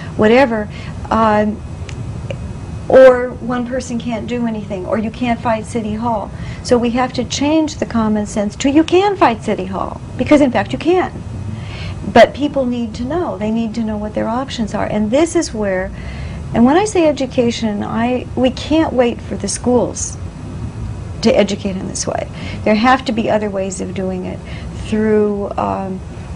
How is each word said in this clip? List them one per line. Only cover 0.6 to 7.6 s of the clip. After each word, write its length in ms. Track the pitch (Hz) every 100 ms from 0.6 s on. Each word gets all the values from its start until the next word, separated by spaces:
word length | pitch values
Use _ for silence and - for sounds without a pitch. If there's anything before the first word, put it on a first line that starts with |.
| 208 - - - -
um, 460 | 220 220 214 214 208 - - - - - - - - - - - - -
or 420 | 262 262 247 247 233
one 260 | 233 247 240
person 320 | 262 - 233
can't 260 | 233 233 226
do 220 | 240 233
anything, 380 | 220 202 196 180
or 120 | 220
you 140 | 220
can't 280 | - 247 233
fight 260 | 247 220 -
City 280 | 240 208 214
Hall. 360 | 240 220 - - - -
So 140 | - 240
we 120 | 240
have 220 | 240 254
to 100 | -
change 520 | 233 - 285 320